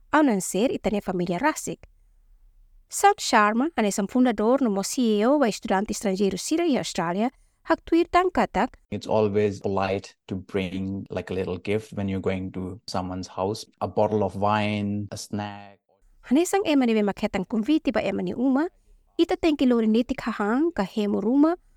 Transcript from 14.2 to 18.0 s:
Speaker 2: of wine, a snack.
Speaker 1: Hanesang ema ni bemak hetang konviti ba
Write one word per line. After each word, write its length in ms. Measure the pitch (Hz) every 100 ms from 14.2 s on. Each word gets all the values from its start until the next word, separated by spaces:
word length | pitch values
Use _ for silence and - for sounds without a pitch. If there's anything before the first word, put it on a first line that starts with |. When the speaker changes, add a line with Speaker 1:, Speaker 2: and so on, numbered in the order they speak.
Speaker 2:
of 120 | 98 98
wine, 720 | 104 107 104 104 101 101 104
a 40 | -
snack. 640 | - 101 104 101 101 101 _ 95 _ _ -
Speaker 1:
Hanesang 360 | 254 359 392 392
ema 200 | 294 247
ni 80 |
bemak 260 | 220 208 190
hetang 240 | 208 196
konviti 480 | 180 226 214 311 -
ba 80 | 220